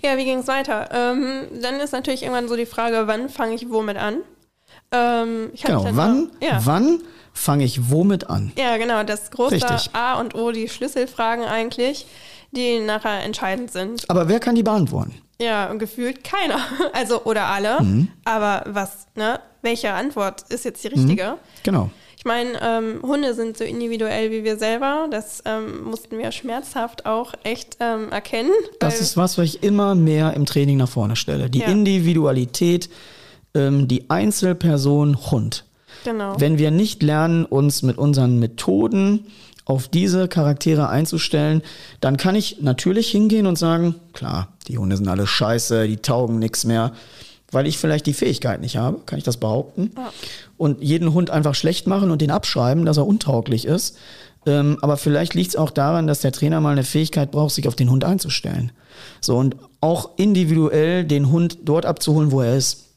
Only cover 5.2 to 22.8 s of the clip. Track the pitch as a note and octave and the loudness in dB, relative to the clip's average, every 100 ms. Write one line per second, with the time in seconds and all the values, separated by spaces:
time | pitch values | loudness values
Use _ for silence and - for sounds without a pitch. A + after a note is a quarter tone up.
5.2 | A3+ A3+ A3 - - - F#2+ G#2+ F3+ B3+ | -2 -4 -8 -6 -2 0 0 2 2 2
6.2 | D#4+ - D#4 C3 A2+ D#3+ C4 E4+ - - | 0 -4 -2 0 2 2 4 2 -2 -20
7.2 | - - - C#3+ C3 A#2+ A#2+ D3+ F#3+ F#3+ | -20 -8 0 2 2 0 0 4 4 2
8.2 | - G#2 G2+ - C4 A3+ A3+ A3+ G#3+ G#3 | -2 -4 -4 -2 -2 0 0 0 -2 -6
9.2 | - - A#3 - B3 A#3+ - A3 A#3+ B3+ | -8 -2 0 2 0 -2 -2 -4 -2 -2
10.2 | A#3 - A#3 A3+ A3+ - B3+ - B3+ - | -4 -4 -4 -4 -6 -6 -6 -4 -4 -2
11.2 | A3+ A#3 A#3 A3 A3+ - B3 C#4+ - - | -2 -2 -2 -4 -4 -2 -4 -4 -12 -20
12.2 | - - - - B3 A#3 G#3+ G#3+ A3 G3+ | -20 -20 -12 -4 0 0 0 -2 -2 -4
13.2 | - G#3+ G3 G3 B3 F3+ F#3+ A#3 - F3+ | -6 -6 -4 -4 -6 -8 -8 -8 -2 0
14.2 | E3 A3 A#3 A#3 A3 G#3+ D#3 G#2 - - | 2 2 2 2 4 2 2 0 -6 -8
15.2 | _ _ A#3 G#3+ F#3+ G#3 G#3 - A#3+ C4+ | _ _ -2 -2 -2 -4 -8 -6 -6 -6
16.2 | - G4 E4+ D4 B3 - E4+ - A#3 A3+ | -6 -2 0 -2 -4 -2 -2 0 0 -2
17.2 | - G#3+ G3 G3 G3+ C4 G2+ G2+ F3 - | 0 0 0 -2 0 2 2 4 2 -2
18.2 | - A3 G#3 G3+ - G3+ F#3+ - - - | -2 0 0 -2 -4 -6 -6 -10 -18 -6
19.2 | G#3+ A#3+ - _ A#3 A#3 G#3+ F#3+ B3+ C#4+ | -4 -4 -8 _ -4 -4 -4 -4 -4 -4
20.2 | G3 G3 - A3 - - G#3+ E3 C3 F#3+ | -4 -6 -10 -8 -8 -10 -6 0 2 2
21.2 | F#3 F4 - - - G3 F#3+ - - - | -2 -8 -14 -8 -2 0 -2 -6 -20 -12
22.2 | A#3+ A#3 B3 A#3+ A#3 A3+ | -4 -2 -2 -4 -2 -2